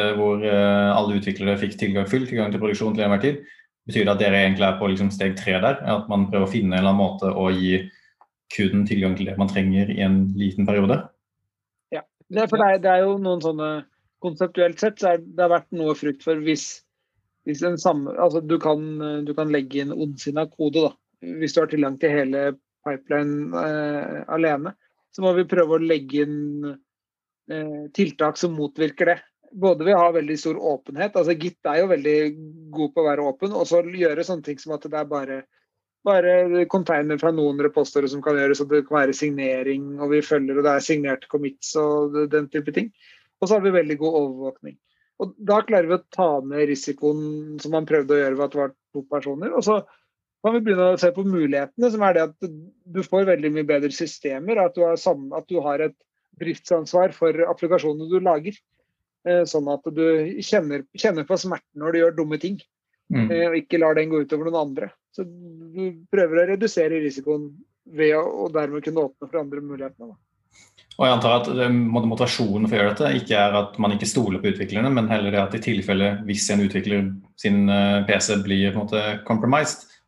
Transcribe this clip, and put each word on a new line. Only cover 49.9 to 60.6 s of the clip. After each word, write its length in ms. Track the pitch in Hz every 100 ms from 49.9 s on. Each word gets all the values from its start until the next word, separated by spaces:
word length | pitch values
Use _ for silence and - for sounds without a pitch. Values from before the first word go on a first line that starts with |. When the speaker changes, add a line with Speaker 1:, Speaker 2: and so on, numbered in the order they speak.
| _ _ _ _ _ 214
Speaker 2:
kan 80 |
vi 80 | 233
begynne 300 | 220 185 185
å 60 | 180
se 80 | 175
på 140 | 175 196
mulighetene, 640 | 180 147 139 139 - 240
som 120 | 214 196
er 80 |
det 100 | 170 160
at 200 | - 180
du 540 | 156 175 _ 180 175
får 240 | 185 190 190
veldig 260 | 165 151 151
mye 100 | 147
bedre 240 | 147 143
systemer, 720 | 139 160 - 143 135 175 220
at 140 | 175 175
du 60 | 170
har 140 | 165
sam-, 300 | 185 147 135
at 140 | 156 -
du 80 | 175 147
har 160 | 143
et 140 | 156 - _ _ _ -
driftsansvar 800 | 165 156 - 170 151 180 185 -
for 160 | 165 156 175
applikasjonene 600 | 170 165 175 151 151 160
du 80 | 180
lager, 320 | 180 156 170 208 _ _ _ _ _ _ 175
eh, 160 | 175 160
sånn 180 | 156 143
at 160 | 139 160
du 480 | 151 165 160 156 - 190
kjenner, 400 | 208